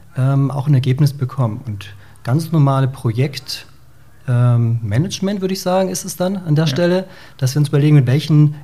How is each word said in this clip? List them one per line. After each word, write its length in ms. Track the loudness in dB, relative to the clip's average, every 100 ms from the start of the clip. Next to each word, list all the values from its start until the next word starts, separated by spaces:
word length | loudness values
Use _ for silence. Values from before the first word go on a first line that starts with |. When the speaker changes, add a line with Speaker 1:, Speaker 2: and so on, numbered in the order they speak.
| -14 -2
Speaker 1:
ähm, 360 | 0 2 0
auch 160 | -2 2
ein 80 | 2
Ergebnis 360 | 2 2 2
bekommen. 480 | 0 -6 -2 -4 -4 -8
Und 220 | -10 -12 -18 -20 -14
ganz 280 | -2 -2 0
normale 360 | 2 2 2 0
Projekt-, 800 | -2 -4 -2 -4 -4 -12 -14 -14 -20 -20 -20 -20 -16 -4
ähm, 520 | 2 2 2 2 -2
Management, 580 | -2 -2 -2 -2 -4 -4
würde 120 | -4
ich 80 | -4
sagen, 280 | -2 0 0
ist 160 | -4 -10
es 100 | -4
dann 220 | -4 -4
an 180 | -2 0
der 100 | 2
Speaker 2:
Ja. 20 |
Speaker 1:
Stelle, 380 | 0 0 0 -2 -14 -20 -6
dass 180 | -2 0
wir 40 |
uns 100 | 0
überlegen, 260 | 2 4 4
mit 120 | 4
welchen 480 | 0 2 4 4 2